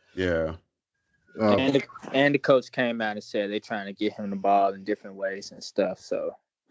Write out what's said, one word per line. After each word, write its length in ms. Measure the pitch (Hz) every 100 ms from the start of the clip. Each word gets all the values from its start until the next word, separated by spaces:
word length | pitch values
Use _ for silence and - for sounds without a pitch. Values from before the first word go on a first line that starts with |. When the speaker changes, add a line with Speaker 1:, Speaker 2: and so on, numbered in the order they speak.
| _
Speaker 1:
Yeah. 440 | 90 92 82 80 82 _ _ _ _ _ _ _ -
Speaker 2:
Uh, 160 | 107 101
Speaker 3:
And 180 | 135 139
the, 80 | - - -
and 220 | 135 143 143
the 40 |
coach 320 | - 131 -
came 300 | - 120 117
out 120 | 107 104
and 80 |
said 260 | - 113 101
they're 100 | 107
trying 280 | - 110 98
to 60 |
get 200 | 98 107
him 160 | - 104
the 60 | 98
ball 380 | 98 101 98
in 100 | 98
different 320 | 98 104 104 95
ways 360 | 98 98 -
and 120 | -
stuff. 360 | - - 92 -
So 360 | - - 82 - _ _ _